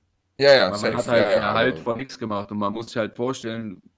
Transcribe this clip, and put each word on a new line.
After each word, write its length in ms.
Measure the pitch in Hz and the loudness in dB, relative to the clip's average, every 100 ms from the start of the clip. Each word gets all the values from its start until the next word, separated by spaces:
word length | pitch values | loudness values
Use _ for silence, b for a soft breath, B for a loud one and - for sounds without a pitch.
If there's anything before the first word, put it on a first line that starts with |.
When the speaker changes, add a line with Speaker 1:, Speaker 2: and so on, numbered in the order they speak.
| _ _ _ - | _ _ _ 2
Speaker 1:
Ja, 120 | 139 | 6
ja, 80 | 135 | 6
Speaker 2:
Weil 60 | 92 | 6
man 80 | 104 | 0
Speaker 1:
safe, 180 | 113 120 | -2 -2
Speaker 2:
hat 100 | 123 | 0
halt 160 | 117 | 2
Speaker 1:
ja, 80 | 104 - | 4 2
ja, 180 | 104 | 0
Speaker 2:
halt 200 | 107 120 127 | 0 0 -2
Speaker 1:
aber 80 | |
Speaker 2:
von 140 | - 113 | -6 -6
nichts 200 | 131 - | -8 -10
gemacht 320 | 113 104 101 | -8 -6 -6
und 80 | 104 | -6
man 140 | 104 | -6
muss 140 | 110 113 | -6 -8
sich 80 | 120 | -6
halt 180 | 107 | -6
vorstellen, 680 | - 127 131 117 113 110 90 _ | -4 -6 -6 -8 -10 -10 -14 _